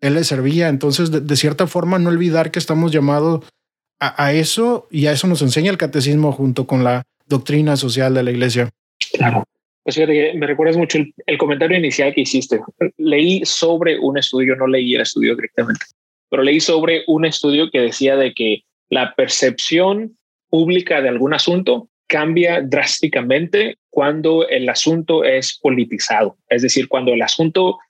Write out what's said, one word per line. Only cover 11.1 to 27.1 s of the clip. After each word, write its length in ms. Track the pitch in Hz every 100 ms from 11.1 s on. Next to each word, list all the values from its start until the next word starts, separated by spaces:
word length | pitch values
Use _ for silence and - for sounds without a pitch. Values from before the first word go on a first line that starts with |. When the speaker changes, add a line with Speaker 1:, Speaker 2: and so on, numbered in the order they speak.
| - -
Speaker 2:
el 100 | 147
comentario 400 | 147 143 165 180
inicial 340 | 151 127 139
que 80 | 139
hiciste. 380 | 127 131 123 113 - - 175 -
Leí 480 | 156 147 170 190 -
sobre 540 | - 165 170 170 147
un 180 | 139 139
estudio, 380 | 147 131 131 131
no 100 | 131
leí 300 | 131 123 123
el 60 |
estudio 340 | 113 - 113 117
directamente, 500 | 113 - 117 113 - _ _ _ _
pero 120 | 135
leí 180 | 135 151
sobre 440 | 151 160 165 165 165
un 180 | 156
estudio 460 | 160 156 147 143 160
que 120 | 135
decía 340 | 120 - 135 135
de 180 | 127
que 300 | - 113 104 - _ _
la 240 | 131 123 -
percepción 1000 | 131 - 131 123 - 160 190 202 220 - _ _ _
pública 520 | 160 165 180 180 156
de 80 | 135
algún 260 | 120 135 151
asunto 520 | - 180 185 120 - _ _
cambia 540 | 151 156 165 175 170
drásticamente 1160 | 135 143 - - 156 139 120 135 170 202 220 - _
cuando 560 | - 143 151 156 165 165
el 200 | 131 127
asunto 540 | 117 156 165 160 160
es 360 | 139 131 131 -
politizado. 720 | 143 127 117 113 - 110 107 - _
Es 140 | 120
decir, 240 | 127 135 131
cuando 260 | 131 123